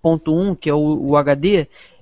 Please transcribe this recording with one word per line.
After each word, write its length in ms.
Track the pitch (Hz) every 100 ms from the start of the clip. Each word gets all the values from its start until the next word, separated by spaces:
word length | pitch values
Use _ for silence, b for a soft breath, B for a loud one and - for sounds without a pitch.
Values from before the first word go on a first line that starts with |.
ponto 320 | 165 165 160
um, 220 | 160 196
que 160 | 170 156
é 40 |
o, 320 | 147 151 151 139
o 60 | 147
H 180 | 143
D, 340 | 143 170 196 147 B B B